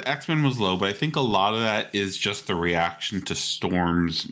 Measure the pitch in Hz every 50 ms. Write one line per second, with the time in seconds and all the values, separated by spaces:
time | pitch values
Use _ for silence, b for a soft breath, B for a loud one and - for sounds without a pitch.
0 | - 127 147 143 - - 160 156 147 135 127 120 104 92 92 90 98 98 101 -
1 | 156 160 151 151 135 113 104 95 98 104 110 113 113 110 104 107 - - - 101
2 | 98 95 90 - - 98 104 - - - 95 85 85 87 85 82 82 85 - -
3 | - - 104 92 - - 104 - - - - - - 90 92 90 87 85 85 87
4 | 85 82 80 - - -